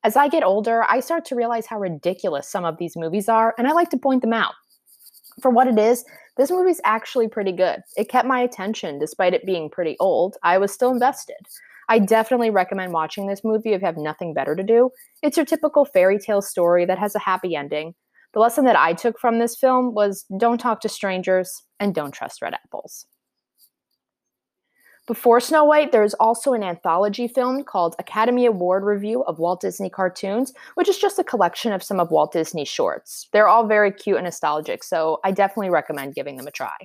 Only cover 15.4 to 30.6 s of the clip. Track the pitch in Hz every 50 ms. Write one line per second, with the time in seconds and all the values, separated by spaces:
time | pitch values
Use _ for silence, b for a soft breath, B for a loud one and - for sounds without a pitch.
15.4 | 302 - 330 311 - 302 302 294 277 269 - 185 180 190 196 208 202 - 208 202
16.4 | 196 - - - 175 170 175 180 175 175 185 180 202 208 - 214 - 202 185 185
17.4 | - 185 165 147 143 143 151 151 156 165 175 _ _ b b b b b _ 220
18.4 | 220 240 233 - 269 254 220 151 139 165 170 170 - 240 226 - - 247 226 233
19.4 | 233 233 233 - - 262 254 254 254 247 226 214 208 202 196 - - _ 190 190
20.4 | 233 233 233 233 233 254 220 214 - 214 - - - 196 185 185 180 - 185 185
21.4 | 185 180 - - _ _ _ _ 208 202 180 165 147 143 - - - - - -
22.4 | - - - - _ _ - - - - - - - _ _ _ _ _ _ _
23.4 | _ _ _ _ _ _ _ _ _ _ _ _ _ _ _ _ _ _ _ _
24.4 | _ _ _ _ b b b b b b b b b - 233 - - 247 233 247
25.4 | 247 - 311 311 302 294 302 302 302 262 - 220 208 214 - - 233 220 233 226
26.4 | - 277 254 226 208 185 170 170 _ 180 165 175 196 208 202 - 240 240 240 269
27.4 | 247 254 262 277 277 - - 196 175 170 165 - 175 - - 214 220 240 247 247
28.4 | 247 240 220 185 175 180 185 196 196 202 208 202 202 208 226 247 262 - 160 156
29.4 | 165 170 180 175 - 190 180 - 202 185 - - 190 185 180 - - 196 202 226
30.4 | 262 262 B B